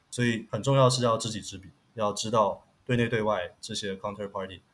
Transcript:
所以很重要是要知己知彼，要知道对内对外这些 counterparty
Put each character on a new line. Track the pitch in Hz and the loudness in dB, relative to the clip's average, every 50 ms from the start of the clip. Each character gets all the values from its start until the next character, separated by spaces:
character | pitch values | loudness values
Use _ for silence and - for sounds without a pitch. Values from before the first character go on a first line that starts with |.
| _ _ | _ _
所 | - 120 123 | -4 -2 0
以 | 120 113 107 - - | 0 0 -2 -4 -6
很 | - 107 | -8 -4
重 | 104 135 139 | 0 2 6
要 | 135 131 | 6 6
是 | 127 127 123 120 | 6 6 4 2
要 | 117 113 | 2 2
知 | 113 - 110 | 0 -2 -4
己 | 110 101 | -6 -8
知 | 95 - 98 | -10 -12 -14
彼， | 92 92 90 - _ _ _ - | -14 -16 -20 -20 _ _ _ -6
要 | 113 107 104 101 | -2 -2 -2 -2
知 | - - 110 | -2 -2 2
道 | 113 113 104 98 87 - - _ _ _ _ | 4 4 4 4 0 -4 -10 _ _ _ _
对 | - 123 | -2 0
内 | 117 117 113 | 2 2 2
对 | 120 110 107 | 0 0 0
外 | 107 104 92 87 85 - _ | 0 0 0 -2 -6 -10 _
这 | - - 107 | -12 -10 -8
些 | - - 101 95 | -6 -6 -6 -6
counterparty | 95 - 104 101 104 104 98 101 98 95 95 92 90 - _ | -6 -8 -8 -8 -8 -8 -8 -8 -8 -10 -10 -12 -16 -20 _